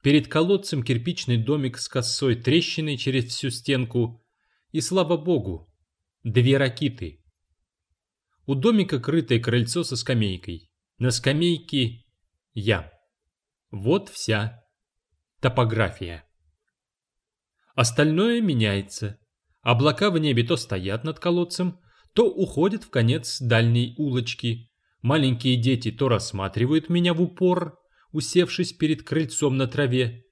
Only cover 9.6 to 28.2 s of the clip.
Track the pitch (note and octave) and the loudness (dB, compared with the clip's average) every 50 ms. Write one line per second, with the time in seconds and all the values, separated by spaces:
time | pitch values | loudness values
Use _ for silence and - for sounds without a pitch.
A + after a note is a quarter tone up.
9.6 | A2+ A#2 - F3 - - C3 A#2 - - C3 A#2 G#2+ G2 F#2 F2+ - - E2+ E2 | 0 0 -2 -4 -4 -4 -6 -6 -4 -2 0 0 0 -2 -4 -6 -10 -12 -12 -12
10.6 | _ _ _ _ _ _ _ _ A#2 B2+ A#2 A#2+ - C3+ C#3 D3+ E3+ F3 E3+ D#3+ | _ _ _ _ _ _ _ _ -2 0 0 0 0 0 0 2 2 2 0 -2
11.6 | E3+ - - C#3 B2 A2+ A#2 - _ _ _ _ _ _ _ _ _ _ _ A2+ | -4 -4 0 0 0 0 -4 -10 _ _ _ _ _ _ _ _ _ _ _ -4
12.6 | G2 A2 G#2 F2 D2+ D#2+ _ _ _ _ _ _ _ _ _ _ _ _ _ _ | 0 0 0 0 -2 -10 _ _ _ _ _ _ _ _ _ _ _ _ _ _
13.6 | _ _ - G2+ G2 B2 E3 G3+ G3 - - - - - A2 G#2 G#2+ A#2 - - | _ _ -12 -4 0 0 0 0 -2 -6 -14 -8 -2 -2 0 0 -2 -4 -8 -14
14.6 | _ _ _ _ _ _ _ _ _ _ _ _ _ _ _ _ - B2+ A#2 B2+ | _ _ _ _ _ _ _ _ _ _ _ _ _ _ _ _ -2 0 2 2
15.6 | B2 A2+ A2 A2 G#2+ F2+ - - F#2+ E2+ E2+ D#2+ _ _ _ _ _ _ _ _ | 0 0 2 0 -2 -2 -2 -8 -12 -12 -12 -14 _ _ _ _ _ _ _ _
16.6 | _ _ _ _ _ _ _ _ _ _ _ _ _ _ _ _ _ _ _ _ | _ _ _ _ _ _ _ _ _ _ _ _ _ _ _ _ _ _ _ _
17.6 | _ _ _ - A#2+ A#2 - - D3 D#3 D#3 E3+ G#3 A#3 A#3 A#3+ A3 F#3 C#3+ A#2 | _ _ _ 0 0 0 4 4 4 4 4 2 2 2 2 2 2 2 2 2
18.6 | A2 G#2 G2 G2 G2 - - - A2 G2+ G#2 _ _ _ _ _ _ _ _ _ | 2 2 2 -2 -4 -6 -10 -8 -8 -8 -10 _ _ _ _ _ _ _ _ _
19.6 | _ B2 A#2+ A#2 C#3 D3+ D3 - G3 G#3 F3+ D#3+ D#3 D3 B2+ A#2 A#2 A#2 E3+ A#2 | _ 2 2 4 4 2 2 2 0 0 2 2 0 2 2 2 2 0 -2 -4
20.6 | - - G2+ F#2+ F#2 F#2+ G2+ A2+ B2+ D#3 D#3 - - F3 F3 F3 F3 E3+ - - | -2 -6 -6 -4 -4 -4 -4 -4 -6 -8 -8 -4 -2 -2 0 0 -2 -4 -4 -4
21.6 | F3+ F3+ F3 _ _ _ _ _ _ _ _ - B3 G#3 - - F#3+ - - C#3 | -4 -4 -4 _ _ _ _ _ _ _ _ 2 2 4 2 0 -2 -2 0 0
22.6 | E3 G3+ G#3 G#3 - - - C3 A2+ A2+ C3+ D#3 A#2 - - - C3 A#2 A#2 A2+ | 0 0 0 -4 -10 -4 0 2 2 2 2 0 -4 -8 -8 -6 0 2 4 4
23.6 | A#2 A#2 A#2 A#2+ B2 A#2+ A#2+ - D3+ C#3 B2 B2+ A#2 A#2+ - - - A#2+ A2+ A#2 | 4 4 4 2 0 0 -4 -4 -4 -2 -2 -2 -2 -4 -8 -6 -4 -4 -4 -6
24.6 | A#2 _ _ _ _ _ _ _ - A#2 C#3+ D#3+ C#3 C3 B2 A#2 - C3 B2+ A#2+ | -10 _ _ _ _ _ _ _ 0 0 2 4 4 2 0 2 2 2 2 4
25.6 | A#2 C3 C3 A#2 - A2 G2+ - C#3 C3 A#2+ F#2+ - - - G2 F#2+ F#2+ - A2 | 4 2 2 2 0 -6 -2 0 2 2 2 0 0 -4 -6 -4 -6 -4 0 0
26.6 | A#2+ C3 D#3 D#3+ D3+ - F3 F3 F3 F3 E3+ D#3+ F3+ E3+ - - F#3 F3+ F3+ F3+ | 0 2 2 0 0 0 0 2 2 2 2 0 0 -2 0 0 2 2 2 0
27.6 | F3 D3+ - _ _ _ _ _ _ _ - D#3 | -2 -6 -10 _ _ _ _ _ _ _ -6 -6